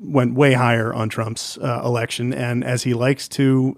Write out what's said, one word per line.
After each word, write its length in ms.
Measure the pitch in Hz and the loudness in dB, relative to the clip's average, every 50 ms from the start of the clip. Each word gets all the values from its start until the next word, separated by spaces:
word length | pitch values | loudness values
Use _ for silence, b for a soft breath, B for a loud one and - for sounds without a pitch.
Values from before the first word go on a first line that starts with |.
went 340 | - - 147 135 123 123 123 | -8 -2 0 2 2 2 2
way 200 | 127 147 139 131 | 4 4 4 6
higher 380 | 123 123 120 120 117 110 117 - | 4 4 2 2 2 0 -2 -2
on 160 | 117 110 107 | -2 -4 -4
Trump's, 480 | - - 113 110 113 - - - - - | -2 -4 -6 -6 -6 -8 -10 -12 -10 -6
uh, 220 | - 135 120 117 - | -4 -4 -4 -2 -2
election. 500 | 120 120 120 113 - - - 120 123 135 | -2 -2 -2 -2 -4 -4 -4 -4 -4 -4
And 300 | 139 123 120 120 120 - | -4 -4 -2 -2 -2 -2
as 180 | 123 123 120 - | -2 -2 -2 0
he 120 | 127 120 | 0 0
likes 340 | 117 123 135 143 - - - | 0 2 0 0 0 -4 -8
to, 440 | - - 139 135 135 131 131 131 - | -2 2 4 4 4 4 2 0 0